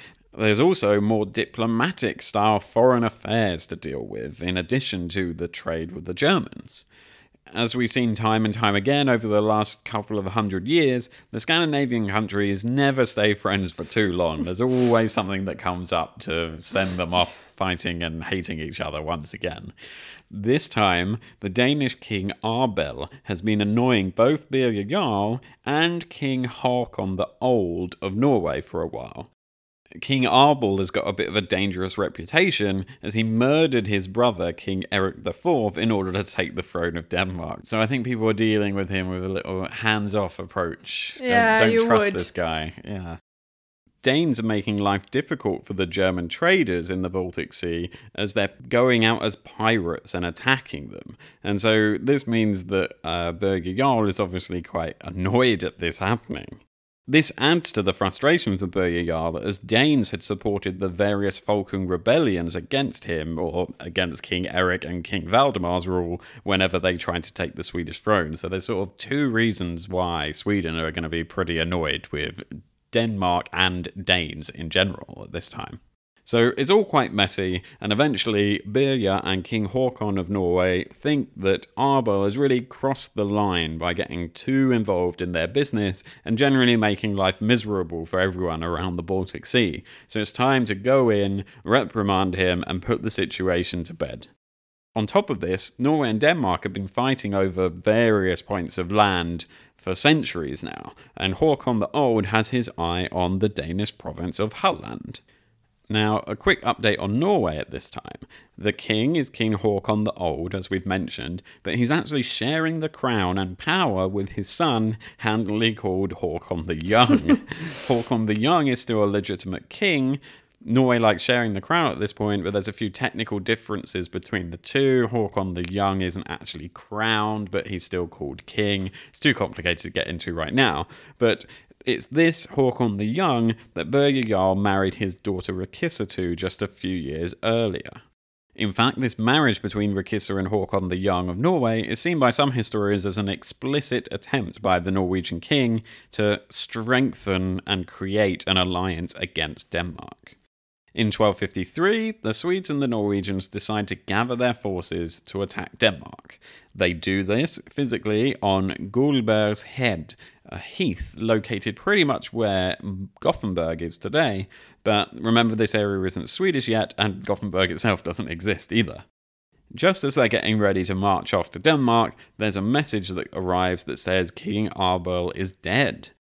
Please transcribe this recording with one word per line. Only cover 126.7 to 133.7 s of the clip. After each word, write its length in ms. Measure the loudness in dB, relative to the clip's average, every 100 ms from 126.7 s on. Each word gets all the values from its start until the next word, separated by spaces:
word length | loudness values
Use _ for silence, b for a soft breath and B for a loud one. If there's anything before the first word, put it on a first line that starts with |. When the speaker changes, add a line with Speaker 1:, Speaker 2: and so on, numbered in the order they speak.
| -16 -12 -4 0 0 0 -2 -4
Speaker 1:
but 160 | -4 -4
he's 160 | -6
still 240 | -6 -4 -6
called 380 | -6 -10 -10 -10
king. 460 | -2 0 0 -4 -10 B
It's 100 | 0
too 140 | 2
complicated 460 | 2 0 -4 -4 -2
to 100 | -4
get 180 | -4 -4
into 260 | -4 -6
right 200 | -4 -2
now, 340 | 2 2 0 -4 B B B
but 280 | 2 2 -4 B B _
it's 220 | -2 -2 -2
this 400 | 2 2 2 -4
Haakon 520 | 2 2 2 0 0
the 80 | -2
Young 500 | 0 2 2 2 0 B